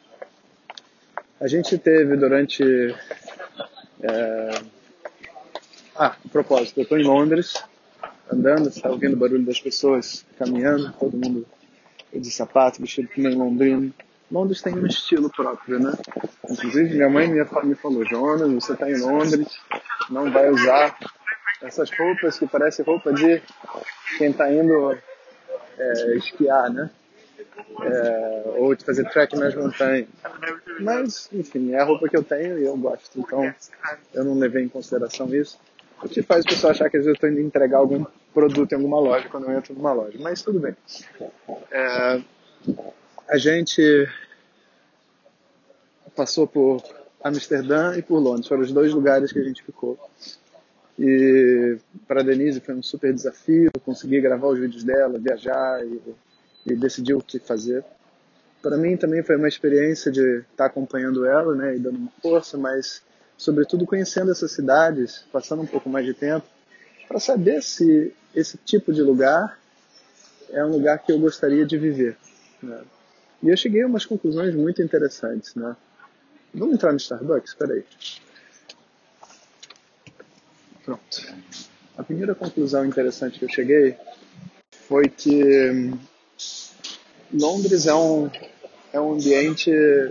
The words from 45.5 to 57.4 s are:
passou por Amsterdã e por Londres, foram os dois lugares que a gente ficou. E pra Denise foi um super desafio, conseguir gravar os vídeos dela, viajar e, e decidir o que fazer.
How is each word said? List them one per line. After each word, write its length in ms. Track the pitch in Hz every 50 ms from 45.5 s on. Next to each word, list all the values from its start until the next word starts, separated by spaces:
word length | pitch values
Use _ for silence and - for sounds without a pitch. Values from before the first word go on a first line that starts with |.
| _ _ _ _ _ _ _ _ _ _ _ - -
passou 300 | - 135 - - 165 151
por 380 | 143 - 147 135 135 131 123 - - - - - - _ - -
Amsterdã 720 | 143 147 143 - - 147 139 127 135 147 156 165 180 180
e 60 | 175 170
por 160 | - 170 156
Londres, 280 | 139 127 123 120 120
foram 140 | - 143 135
os 100 | 131 127
dois 220 | 135 143 151 151 151
lugares 380 | 156 139 139 135 135 139 139
que 80 | - 143
a 40 | 131
gente 200 | 135 127 - -
ficou. 340 | - - - 123 123 127 - - - _ _ - - - - _ _ _ - _ _ _ _ _ _ _ -
E 760 | 139 135 135 131 135 135 131 135 127 123 123 120 120 120 117 113 _ _ - - -
pra 140 | - 135 135
Denise 400 | 135 135 135 131 143 151 135 127
foi 140 | - - 131
um 80 | 127 123
super 280 | - - - - 135
desafio, 600 | 127 120 127 127 - _ _ - 160 165 165 156 - 131 -
conseguir 380 | 135 123 - - 131 135 139
gravar 260 | 131 131 127 123 135
os 120 | 139 131 127
vídeos 240 | 127 120 117 117 113
dela, 340 | 127 131 139 135 127 123
viajar 640 | 113 113 135 120 113 123 127 131 135 131 131 131 123 120
e, 160 | 117 117 117 - 117 113 _ _ _ _ _ _ _ _ _ -
e 80 | - 123
decidir 400 | 117 131 131 - 131 123 131 139
o 60 | 131 -
que 160 | - -
fazer. 440 | 123